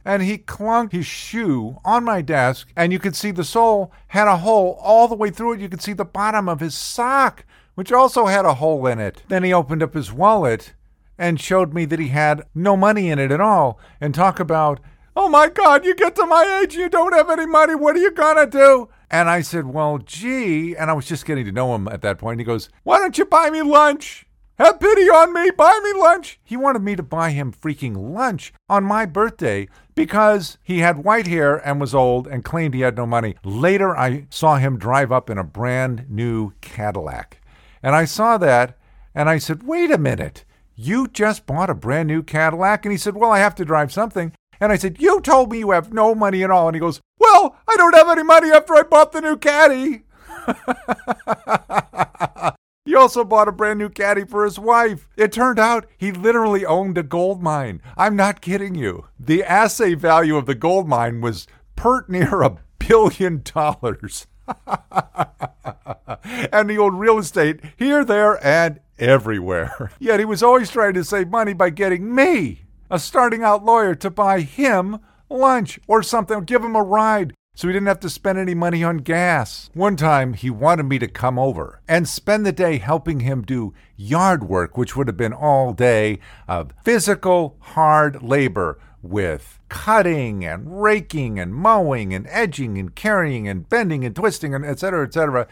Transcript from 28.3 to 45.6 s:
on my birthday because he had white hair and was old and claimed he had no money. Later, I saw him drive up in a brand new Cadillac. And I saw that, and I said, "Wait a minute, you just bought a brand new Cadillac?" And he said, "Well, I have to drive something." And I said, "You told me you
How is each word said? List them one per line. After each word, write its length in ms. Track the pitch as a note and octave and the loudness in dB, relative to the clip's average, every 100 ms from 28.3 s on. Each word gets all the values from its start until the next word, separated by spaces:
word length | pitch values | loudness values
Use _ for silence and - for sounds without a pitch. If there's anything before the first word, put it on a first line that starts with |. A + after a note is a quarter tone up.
| F3 - _ - | -4 -10 _ -2
on 140 | G3+ | -2
my 220 | G3 G#3 A3 | 0 -2 -2
birthday 640 | D#3 A3+ A3+ C3+ G2+ G2+ _ _ - | -2 -2 -2 -4 -4 -6 _ _ -6
because 640 | D#3+ G3+ G#3+ G#3 D#3+ - | -2 2 4 2 -2 -12
he 180 | - F3+ | -6 0
had 240 | E3+ D#3 | 0 0
white 220 | E3+ A3+ F#3 | 0 0 0
hair 320 | E3+ C#3+ D3 | 0 0 0
and 240 | C#3+ C#3+ | -2 -4
was 140 | C#3 C3+ | -2 2
old 320 | B2+ B2 B2+ | 2 0 -4
and 180 | C3 - | -10 -8
claimed 300 | E3 D#3+ B2+ | -4 -4 -2
he 60 | |
had 140 | B2+ A2+ | -2 -2
no 120 | A#2+ | -2
money. 280 | A#2 A2 F2+ | -2 -4 -6
Later, 540 | F#2+ G#2 E3 G3 F#3+ D#3 | -8 -2 0 2 0 -2
I 300 | B2+ C3+ C#3 | -2 -4 -8
saw 280 | - D#3+ C#3+ | -2 0 2
him 200 | C3+ B2+ | 0 -2
drive 340 | G2+ C3+ C3 | -2 0 2
up 180 | B2+ - | 0 -2
in 80 | G2+ | -6
a 60 | |
brand 640 | E2+ G2+ B2 B2+ C3 A#2 C3 | -8 -6 -4 -4 -4 -6 -8
new 420 | G#2+ A#2+ A2+ G#2+ - | -6 -4 -4 -6 -10
Cadillac. 800 | - - G#2 G2 D#2 B1 - _ _ _ _ _ | -18 -10 -8 -6 -8 -12 -16 _ _ _ _ _
And 140 | C3 D3 | 0 0
I 100 | D#3+ | 0
saw 320 | - A3 A3+ | 0 0 2
that, 400 | E3 B2 B2 - _ _ - D3 | 4 4 2 -4 _ _ -12 -4
and 140 | D3+ | 0
I 100 | D#3+ | 0
said, 240 | - D#3+ | -2 -8
"Wait 260 | B3 E4 E4+ | -6 -2 0
a 80 | B3 | 0
minute, 480 | C#3+ A#2+ - - _ _ _ - | 0 -4 -8 -14 _ _ _ -14
you 320 | A#2+ A#3 C4 | -6 -4 -4
just 400 | - G#3+ G#3 - | -2 -2 -2 -6
bought 240 | C#3+ F#3+ | -4 -4
a 20 | |
brand 340 | G2 G#2+ D3 D#3+ | -4 -4 -4 -2
new 140 | D#3 | -4
Cadillac?" 640 | D#3 D#3 D#3+ E3 F#3 G#3 G#3 | -4 -2 -2 0 0 -2 -2
And 60 | |
he 60 | G3 | -6
said, 180 | G#3 G3+ | -6 0
"Well, 160 | A3+ | 2
I 80 | G#3 | 4
have 160 | G#3 G3+ | 2 0
to 100 | D#3+ | -2
drive 260 | D#3 C#3+ | 0 0
something." 400 | F#3 A3+ G3 E3 - _ - | -2 -4 -4 -8 -10 _ -4
And 120 | G#3 | 0
I 60 | G3 | 0
said, 240 | F#3+ E3 | -2 0
"You 200 | E4 G4 | 2 2
told 300 | - C4+ B3 | 4 4 2
me 60 | |
you 140 | A3+ | -2